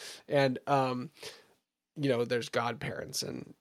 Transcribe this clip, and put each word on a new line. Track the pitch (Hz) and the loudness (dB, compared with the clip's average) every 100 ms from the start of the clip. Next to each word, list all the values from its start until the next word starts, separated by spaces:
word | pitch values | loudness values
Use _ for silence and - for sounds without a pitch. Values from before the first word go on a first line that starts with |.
| - - - | -16 -16 0
And, | 147 135 127 - | 4 4 2 2
um, | 139 131 123 131 - - - _ _ _ _ _ - | 2 2 -2 -8 -14 -16 -16 _ _ _ _ _ -2
you | 139 | 2
know, | 120 | 2
there's | 120 123 113 | 2 0 0
godparents | 123 117 117 135 - - 143 | 0 0 -2 -4 -6 -6 -6
and | - - - - | -4 -6 -10 -16